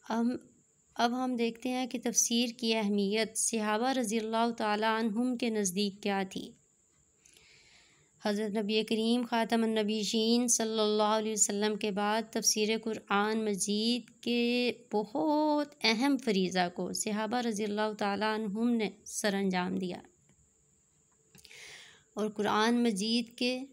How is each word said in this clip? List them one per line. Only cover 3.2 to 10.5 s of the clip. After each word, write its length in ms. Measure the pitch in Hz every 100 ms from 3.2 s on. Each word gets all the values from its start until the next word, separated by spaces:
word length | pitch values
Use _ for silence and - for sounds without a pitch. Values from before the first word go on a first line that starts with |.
| 220 220
सहाबा 540 | - 226 214 214 254
रज़ी 260 | 262 214 226
अल्लाह 320 | 220 226 233 233
ताला 320 | 214 208 220 220
अन्हुम 380 | 226 208 254 240
के 120 | 240
नज़दीक 480 | 220 196 180 208 196
क्या 180 | 208 196 190
थी। 180 | - - - _ _ _ _ _ _ _ - - - - - _ _ _ _
हज़रत 340 | 214 208 220 208
नबी 260 | 202 214
करीम 400 | 220 220 226 240
ख़ातमुन 500 | 233 233 226 233 226 220
नबीशीन 680 | 208 220 202 226 220 240
सल्लल्लाहु 680 | 247